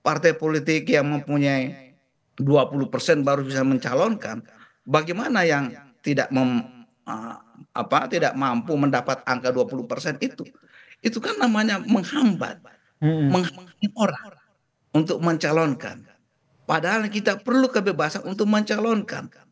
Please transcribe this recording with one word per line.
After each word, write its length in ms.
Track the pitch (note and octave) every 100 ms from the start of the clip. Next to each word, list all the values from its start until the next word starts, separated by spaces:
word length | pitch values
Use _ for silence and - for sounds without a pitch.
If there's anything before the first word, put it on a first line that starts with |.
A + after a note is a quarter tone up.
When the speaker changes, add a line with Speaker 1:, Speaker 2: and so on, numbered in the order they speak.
Speaker 1:
partai 320 | - D3 D#3+
politik 560 | D#3 D#3 D#3 D#3 D#3 D#3
yang 240 | D3+ C#3+
mempunyai 800 | D3 C#3+ C#3+ C#3+ C3+ C3 C3+ C3 _ _ _ _ -
dua 320 | C#3 C#3+ B2+
puluh 160 | C#3 C3+
persen 320 | - - D#3
baru 240 | C#3 C#3
bisa 160 | C3+ C3+
mencalonkan, 800 | C3+ C3 A#2+ C3 G3+ A3 - A2+ - - - _ -
bagaimana 560 | D3 D#3 F3 C#4+ A3+
yang 260 | E3+ C#3+ C3+ - - _
tidak 240 | - C#3 C3+
mem-, 320 | C3 B2+ B2 A#2 B2 A#2 _ -
ah, 320 | A2+ A#2 - - A#2 -
apa, 320 | - A#2+ C#3
tidak 320 | C3+ F3 D3 C3
mampu 400 | C3+ A#2+ A#2+ D3+
mendapat 480 | C#3+ C3+ A#2+ C3
angka 240 | - B2 B2+
dua 160 | B2+
puluh 240 | A2+ C3 A#2
persen 320 | A#2+ - C#3+
itu? 240 | C4 - - _ _ - - -
Itu 160 | A3+ A3+
kan 240 | - G#4+
namanya 400 | B3 G#3+ A3 G3+
menghambat, 800 | - G3+ F3 D4 B3+ E3 B2 - - _ _ _
Speaker 2:
Hmm. 320 | D#3 D#3+ C#3
Speaker 1:
menghambat 480 | F#3 F3+ - F3+ _ G#3 A3
orang 400 | G3+ C#3+ G3+ F3+ _ _ _ _ _
untuk 320 | D3+ D#3+ F3
mencalonkan. 800 | E3+ D#3+ D#3 D#3+ D#3+ B2 G#2+ - - _ _ _ _ _ -
Padahal 400 | D#3 E3+ A3 G#3+
kita 320 | G#3 G#3 G3
perlu 320 | - B3 C4
kebebasan 560 | A#3 G3 D#3+ D#3 G3 -
untuk 160 | G3
mencalonkan. 880 | G#3 G#3+ G#3+ G#3+ A3 A3 G3+ - - _ _